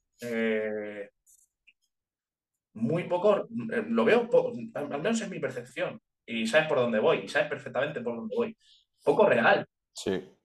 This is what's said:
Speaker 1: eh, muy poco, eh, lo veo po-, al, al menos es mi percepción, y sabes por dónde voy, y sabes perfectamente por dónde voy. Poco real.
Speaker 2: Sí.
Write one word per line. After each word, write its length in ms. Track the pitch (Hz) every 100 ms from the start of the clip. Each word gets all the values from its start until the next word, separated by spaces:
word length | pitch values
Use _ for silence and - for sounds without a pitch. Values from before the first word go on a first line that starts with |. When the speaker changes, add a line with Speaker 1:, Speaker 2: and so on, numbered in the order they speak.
| _ -
Speaker 1:
eh, 880 | 120 113 113 110 107 107 104 104 101 _ _ _ _ _ _ _ _ _ _ _ _ _ _ _ _ 110
muy 300 | 117 170 175
poco, 420 | 180 208 202 - 117 -
eh, 100 | - -
lo 160 | 113 113
veo 240 | 226 -
po-, 240 | - - - 113 -
al, 180 | 139
al 80 | 143
menos 180 | 185 226
es 100 | 185
mi 100 | -
percepción, 600 | 135 127 - - 175 - _ _
y 220 | - 117 113
sabes 220 | 151 156
por 100 | 135
dónde 220 | 117 110
voy, 220 | 165 143
y 40 | -
sabes 220 | 147 147
perfectamente 520 | 139 - 127 143 -
por 140 | 117 117
dónde 200 | 113 104
voy. 200 | 113 - _ - _ _
Poco 220 | - 175 202
real. 400 | 120 151 151 - _ _
Speaker 2:
Sí. 300 | - - 92 - _